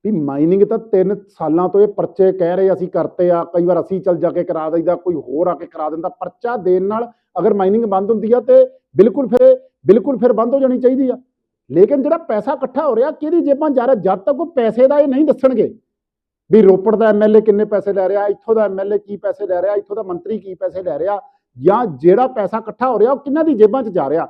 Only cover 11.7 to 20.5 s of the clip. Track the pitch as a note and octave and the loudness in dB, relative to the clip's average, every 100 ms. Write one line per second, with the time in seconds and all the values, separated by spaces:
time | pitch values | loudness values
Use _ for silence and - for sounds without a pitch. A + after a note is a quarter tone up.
11.7 | D3 G#3 C#4 C#4 E4 E4 G#3+ C4 C#4 C4 | 2 4 4 0 -2 -2 -4 -4 -6 -4
12.7 | C4+ D#4 A3 C#4 D4+ D4+ E4+ C#4 C#4 D#4 | -2 -2 0 -2 -4 -2 0 2 0 2
13.7 | B3+ A#3+ B3 F#3 F#3+ A#3+ C4+ E4+ C4+ A3+ | 0 2 0 0 -2 -2 -4 -4 -2 -2
14.7 | A3 C4 D4 C#4+ C4 D4+ - C4 A#3 C#3 | 2 2 4 2 2 0 2 0 2 -2
15.7 | A2 _ _ _ _ _ _ _ G#3 G3 | -4 _ _ _ _ _ _ _ 6 6
16.7 | F#3 G#3 G#3+ A3 G#3 G#3+ G#3+ A3 G3+ G#3 | 4 2 2 2 2 4 4 4 0 0
17.7 | G#3 G3+ G3 F#3 G3+ G3+ G3+ - A3 G3+ | -2 -2 -2 0 0 -2 -6 -2 0 0
18.7 | F#3+ G3+ G#3 G3+ G3+ G3+ F#3 G3+ F3+ F#3+ | -2 -4 -4 -6 -8 -8 -6 -6 -4 -2
19.7 | G#3 G3+ G#3 G3 F3 F#3+ G#3+ F#3+ | -4 -6 -10 -8 -10 -8 -10 -10